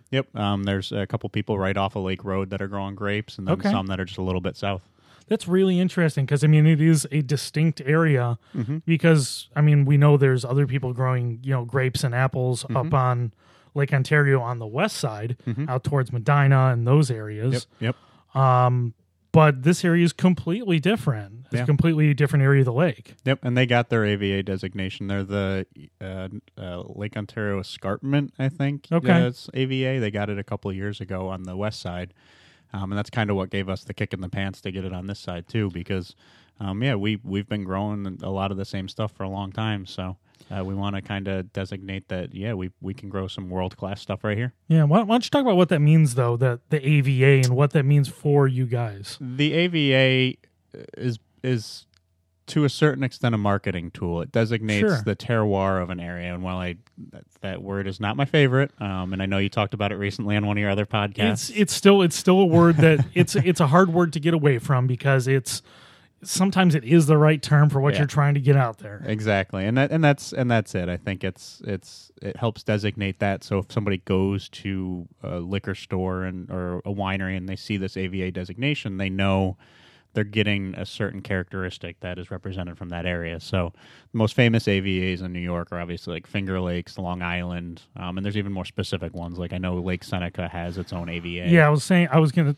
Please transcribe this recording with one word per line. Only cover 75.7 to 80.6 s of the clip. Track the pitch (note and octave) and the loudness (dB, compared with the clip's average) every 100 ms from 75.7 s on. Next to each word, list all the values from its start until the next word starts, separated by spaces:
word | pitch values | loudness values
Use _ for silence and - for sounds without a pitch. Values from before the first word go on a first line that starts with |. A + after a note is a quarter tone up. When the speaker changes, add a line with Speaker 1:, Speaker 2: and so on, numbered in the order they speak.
| F#2 | -8
Speaker 1:
store | - F#2+ F#2 F#2 | -6 -4 -4 -4
and, | F#2 F#2 F2+ | -6 -8 -10
or | F#2 F2+ F2+ | -8 -6 -6
a | - | -6
winery | G2+ F#2+ G2 F#2+ F#2+ | -4 -2 -2 -2 -4
and | F#2+ | -6
they | F#2+ | -8
see | - G#2 | -4 -4
this | F#2+ F#2+ | -4 -4
A | F#2 | -4
V | F#2+ | -4
A | F#2 | -4
designation, | F2+ F2+ F#2 C#3 C#3+ G#2 F#2+ | -6 -8 -4 -4 -4 -6 -4
they | F#2+ | -4
know | F#2+ G2 F#2+ F#2+ F#2 _ _ - _ _ G#2+ | 0 2 2 2 -2 _ _ -20 _ _ -6
they're | |
getting | G#2 A2 G#2 G2 | -2 0 0 0